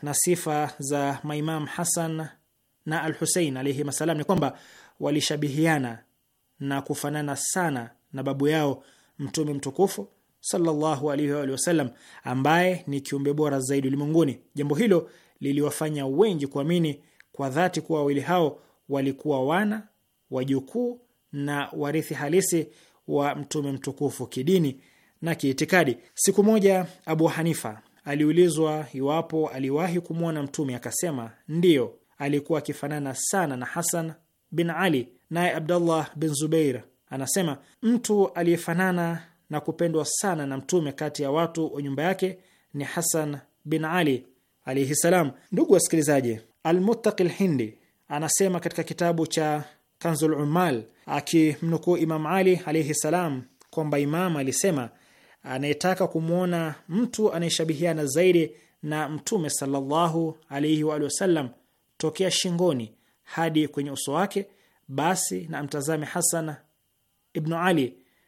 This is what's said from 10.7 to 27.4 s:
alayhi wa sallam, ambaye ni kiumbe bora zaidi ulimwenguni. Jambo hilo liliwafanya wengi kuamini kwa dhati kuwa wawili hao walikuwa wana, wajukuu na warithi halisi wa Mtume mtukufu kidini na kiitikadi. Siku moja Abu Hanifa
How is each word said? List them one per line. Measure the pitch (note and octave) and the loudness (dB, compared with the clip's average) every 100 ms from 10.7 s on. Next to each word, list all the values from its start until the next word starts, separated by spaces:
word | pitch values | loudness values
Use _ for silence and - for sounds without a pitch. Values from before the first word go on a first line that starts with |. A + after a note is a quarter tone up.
| D3+ D#3 C#3 D3 | 2 0 0 -2
alayhi | C#3 D3 | 0 0
wa | D3 C#3 C3+ | -2 -2 -2
sallam, | - D#3+ B2+ - - - | 0 2 0 -6 -20 -14
ambaye | - C3 C#3 E3+ F3+ F3 - | -6 0 4 4 4 0 -2
ni | C#3 | -6
kiumbe | C#3 C#3+ C#3 | -4 -2 0
bora | D3 D3+ C#3 | 2 2 0
zaidi | C3 C#3 C3+ | 0 0 0
ulimwenguni. | C#3 D3 D#3+ D#3+ A2+ _ | 0 2 4 4 0 _
Jambo | C#3+ D3 | -4 0
hilo | D3 A#3 F3 - - _ - | 2 4 4 2 -10 _ -8
liliwafanya | C#3 C#3 D3 - D#3 D3+ C3+ | -4 0 0 -2 -4 -2 -2
wengi | C#3 A3 E3 C#3 | 2 2 2 -2
kuamini | C#3+ C#3+ F3 D#3 C#3 _ _ _ | -2 0 2 0 -4 _ _ _
kwa | - C#3 | -8 -4
dhati | C3+ F3+ D#3+ | 0 0 0
kuwa | D3+ D#3+ | -2 0
wawili | C#3+ C#3 | 2 0
hao | C#3 F3+ D3+ C3+ _ _ - | 2 2 2 -2 _ _ -6
walikuwa | C#3 C3+ C3+ - C3+ | -2 -2 -4 -2 -2
wana, | C3 F3 G#3 G#3+ - _ _ _ - | 0 0 0 -4 -8 _ _ _ -10
wajukuu | C3 C3+ C3+ C3 A#3 A#3+ B3 _ _ _ | -6 -2 -2 -2 -4 -4 -6 _ _ _
na | C#3+ C#3+ C#3+ C#3 | -8 -6 -4 -6
warithi | D#3+ C#3+ D#3 D#3 | -6 -2 -2 -4
halisi | C#3+ C#3+ F3+ F3+ E3 D3+ - _ _ - | -6 0 2 2 0 -2 -10 _ _ -4
wa | D3 C#3+ | -2 0
Mtume | C#3+ C#3+ D#3 C#3+ | -2 -6 -6 -4
mtukufu | C3+ C#3 - C#3+ - B2+ | -6 -6 -2 -4 -4 -10
kidini | - C#3 F#3+ D3 C3 _ _ _ - | -4 2 4 2 -2 _ _ _ -10
na | E3 | -6
kiitikadi. | D#3+ C#3 C3+ D#3 F#3 C#3+ A#2 - | -2 0 0 2 4 2 0 -6
Siku | - - F#3+ | -2 2 4
moja | G3+ A3 G3 F#3 F3 - - | 6 6 6 4 0 -8 -4
Abu | D#3+ D#3+ | 2 2
Hanifa | D#3+ | 2